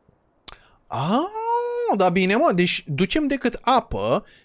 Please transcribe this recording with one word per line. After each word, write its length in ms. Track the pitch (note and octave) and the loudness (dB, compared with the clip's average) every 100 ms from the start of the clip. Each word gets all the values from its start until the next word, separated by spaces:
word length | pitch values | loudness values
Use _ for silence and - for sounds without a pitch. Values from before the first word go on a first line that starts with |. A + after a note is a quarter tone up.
| _ _ _ _ - - _ _ - | _ _ _ _ -20 -18 _ _ -10
Ah, 640 | A2+ D3+ A#3 F4+ A4 A#4 A#4+ A#4+ A#4+ A#4 | -4 0 0 -2 -4 -2 -2 -2 -4 -2
nu, 60 | A3+ | 2
dar 140 | F3+ | 2
bine, 240 | F3+ F#3 G#3+ | 2 2 2
mă, 160 | D#4+ F3+ | 2 2
deci 280 | F3+ - - | 2 0 -4
ducem 400 | C#3 F#3+ D#4 C#4+ | -2 0 0 0
decât 300 | C#4 A#3+ - | 0 -2 -2
apă 640 | - C4 - G2+ G#2 E3 - - | 0 0 0 -2 0 0 -2 -16